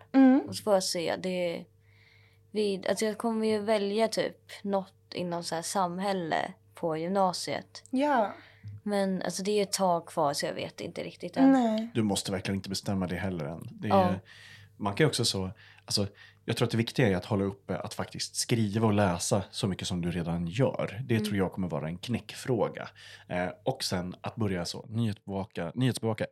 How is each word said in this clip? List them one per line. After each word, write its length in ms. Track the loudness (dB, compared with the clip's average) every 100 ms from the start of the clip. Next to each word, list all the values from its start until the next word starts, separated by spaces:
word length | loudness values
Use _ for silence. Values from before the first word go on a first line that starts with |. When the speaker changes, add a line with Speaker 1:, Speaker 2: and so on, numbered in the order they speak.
| 2
Speaker 1:
Mm. 280 | 8 10 8
Speaker 2:
Och 160 | 4 -4
så 60 |
får 120 | 2
jag 100 | 2
se, 320 | 2 -2 -2 -2
det 380 | -2 -2 -2 -4
är 80 | -10 _ _ -20 _ _ -20 _ _
vid, 360 | -2 0 0 0
alltså 180 | 0
jag 140 | 0 -2
kommer 280 | -2 0 2
ju 120 | 0
välja 500 | 2 0 2 0 0
typ 280 | 0 -2 -4 -20 -10
något 320 | -2 -2 -2 _ -12
inom 300 | -6 -4 -4
så 100 | -4
här 80 | -6
samhälle 880 | -2 0 0 0 -2 -2 0 0 -2 -8 _
på 220 | -6 -4 -2
gymnasiet. 840 | 0 2 2 0 -4 -6 -6 -16 -4
Speaker 1:
Ja. 440 | 0 2 2 2 -2 -18 -18 -16 -10
Speaker 2:
Men 400 | -2 0 2 0
alltså 200 | -2 -4
det 80 | 0
är 120 | 2
ett 100 | 2
tag 340 | 2 2 2 0
kvar 260 | 0 0
så 140 | 0 -4
jag 80 |
vet 260 | -4 -8 -8
inte 220 | -10 -8
riktigt 340 | -10 -8 -6 6
än. 160 | 8
Speaker 1:
Nej. 380 | 8 4 0 -2
Speaker 3:
Du 80 | 0
måste 300 | 0 0 0
verkligen 240 | -2 -2 -4
inte 120 | -2
bestämma 380 | -6 -2 -2 0
det 100 | -2
heller 280 | -2 -4
än. 240 | -6 -8 -12
Det 160 | -8 2
är, 20 |
Speaker 2:
Ja. 220 | 4 4 0 -6 -20 -20 -20 -20 -6
Speaker 3:
man 180 | -4
kan 100 | 4
ju 40 | 4
också 160 | 4
så, 260 | 0 0 -4 -8 -18 -18
alltså, 220 | -4 0 0 -4 -20 -12
jag 120 | -4 0
tror 100 | 2
att 40 |
det 60 | 2
viktiga 320 | 0 2 4
är 80 | 2
att 80 |
hålla 200 | 0 0
uppe 340 | 0 -4 -6 -6
att 160 | -6
faktiskt 420 | -8 -8 -6 -8 -4
skriva 500 | 0 2 2 2 4
och 60 |
läsa 500 | 4 4 2 0 0 -2
så 160 | -4 -2
mycket 200 | -2 -4
som 120 | -4
du 80 | -2
redan 360 | -2 -2 -4 -4
gör. 540 | 0 0 0 -6 -6
Det 100 | -2
Speaker 2:
Mm. 100 | 0 0
Speaker 3:
tror 100 | 0
jag 160 | -2
kommer 160 | -2 -4
vara 200 | -4 -6
en 100 | -8
knäckfråga. 880 | -6 -6 -6 -10 -4 0 0 -4 -12 -14 -20 -18 -6
Eh, 200 | -4 -4 -4
och 200 | -4 -4
sen 300 | -2 -2 -4 -8
att 160 | -8 -2
börja 280 | -2 -2
så, 220 | -4 -8 -6
nyhetsbevaka, 840 | -2 -2 -2 -6 -6 -6 -6 -6
nyhetsbevaka 520 | 0 0 0 -2 -2 -4